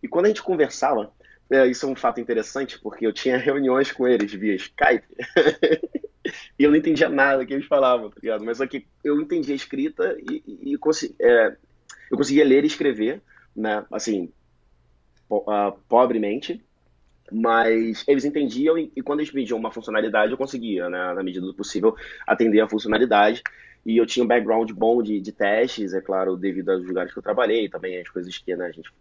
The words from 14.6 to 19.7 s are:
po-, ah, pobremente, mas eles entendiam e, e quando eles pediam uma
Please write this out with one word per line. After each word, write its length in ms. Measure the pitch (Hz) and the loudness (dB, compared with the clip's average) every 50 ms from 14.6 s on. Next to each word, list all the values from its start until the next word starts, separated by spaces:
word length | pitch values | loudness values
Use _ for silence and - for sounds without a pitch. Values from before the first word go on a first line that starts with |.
| _ _ _ _ _ _ _ _ _ _ _ _ _ _ | _ _ _ _ _ _ _ _ _ _ _ _ _ _
po-, 160 | 107 104 - - | -4 -4 -2 0
ah, 240 | 107 104 101 101 98 - _ _ | 0 0 0 0 -2 -6 _ _
pobremente, 720 | 120 120 127 123 117 110 107 101 104 135 - - 175 220 _ _ _ _ _ _ _ _ _ _ _ _ _ - | 4 4 4 4 2 -2 -2 -2 -4 -6 -6 -10 -12 -12 _ _ _ _ _ _ _ _ _ _ _ _ _ -8
mas 720 | - 110 113 117 113 113 113 113 113 113 113 113 107 - - | -4 -2 0 2 4 4 4 4 2 2 2 -2 -4 -4 0
eles 180 | - 143 139 123 | 2 2 2 2
entendiam 540 | 143 143 151 147 123 110 123 143 160 165 165 | -2 -2 -2 -4 -2 -2 -2 0 2 2 0
e, 140 | 156 - _ | -2 -6 _
e 80 | 139 | -10
quando 180 | 123 - 147 151 | -6 -4 -4 -4
eles 120 | 151 147 | -4 -4
pediam 260 | 139 139 127 107 120 110 | -4 -6 -4 -4 -4 -4
uma 140 | 113 113 | -4 -6